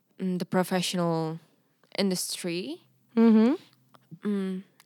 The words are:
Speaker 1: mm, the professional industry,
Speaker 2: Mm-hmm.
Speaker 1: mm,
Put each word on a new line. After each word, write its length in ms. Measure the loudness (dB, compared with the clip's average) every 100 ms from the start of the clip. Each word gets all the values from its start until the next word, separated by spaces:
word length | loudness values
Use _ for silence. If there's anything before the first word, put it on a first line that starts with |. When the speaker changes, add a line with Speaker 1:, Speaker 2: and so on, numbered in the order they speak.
| _ -8
Speaker 1:
mm, 200 | -4 -4
the 80 | -2
professional 960 | -2 0 -2 -2 -2 0 0 -2 -6 _ _ _ _ _ -4
industry, 840 | -2 -2 -6 -8 -6 -6 -8 -12 _ _ _ 4
Speaker 2:
Mm-hmm. 380 | 6 8 6 2 -6 _ _ -20 -20 -10
Speaker 1:
mm, 400 | -6 -4 -4 -8 -12 _